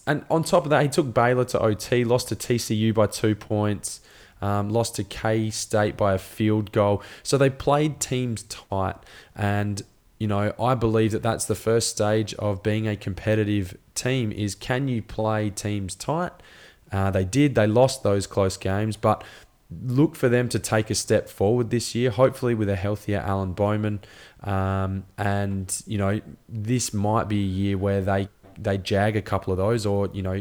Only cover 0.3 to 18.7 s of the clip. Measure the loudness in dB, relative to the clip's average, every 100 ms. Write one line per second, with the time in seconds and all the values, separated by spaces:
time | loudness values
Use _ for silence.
0.3 | 0 2 2 4 2 2 2 0 4 4
1.3 | 4 0 0 0 0 0 0 2 2 0
2.3 | -6 -2 -2 0 2 2 4 2 2 0
3.3 | 0 -2 0 0 -2 -6 -12 -18 -20 -20
4.3 | -8 -2 -2 0 0 -2 -4 -8 -4 0
5.3 | 0 0 -4 -2 0 0 2 0 0 -2
6.3 | -2 2 2 0 2 2 2 -2 -14 -2
7.3 | 2 2 0 0 2 2 -2 -4 -4 -2
8.3 | -4 -8 -16 -6 -4 -4 -6 -14 -20 -18
9.3 | -4 0 0 -2 -4 -8 _ _ -6 -2
10.3 | 0 0 0 -2 0 2 2 2 0 -2
11.3 | -2 -2 -4 0 2 0 0 0 2 0
12.3 | -4 -4 -2 -2 -2 -2 -4 -6 -6 0
13.3 | 2 2 0 -2 -8 _ -6 -2 0 -2
14.3 | -2 -4 -4 -4 -2 0 -2 -4 -4 0
15.3 | 0 -2 -4 -4 -4 -6 -8 -4 -4 -4
16.3 | -8 -20 -20 -20 -20 -6 -2 0 2 0
17.3 | 2 2 4 4 6 4 2 0 0 0
18.3 | 0 0 0 -2